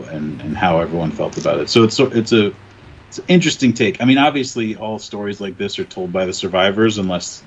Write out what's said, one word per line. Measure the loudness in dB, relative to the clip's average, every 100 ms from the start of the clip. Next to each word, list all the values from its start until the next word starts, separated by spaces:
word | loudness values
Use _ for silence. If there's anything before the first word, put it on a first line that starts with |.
| -8
and, | -8 -8 -8
and | -8 -2
how | 2 2
everyone | 0 -2 -4
felt | -4 -6 -4
about | -2 -2
it. | 2
So | 4
it's, | 4 4
it's | 2 2 2
a, | 2 2 -2 -14 -20 -20 -20 -20
it's | -8
an | 2
interesting | 4 4 2 2
take. | 2 0 2
I |
mean, | 4 6
obviously, | 4 2 -4 -4 -4 -4
all | -8 -8
stories | -10 -8 -8 -6
like | -8 -6
this | -6 -6
are |
told | -8 -8 -4
by | -2
the | -2
survivors, | -4 -2 2 2 4 2 2
unless | -2 -2 -6 -14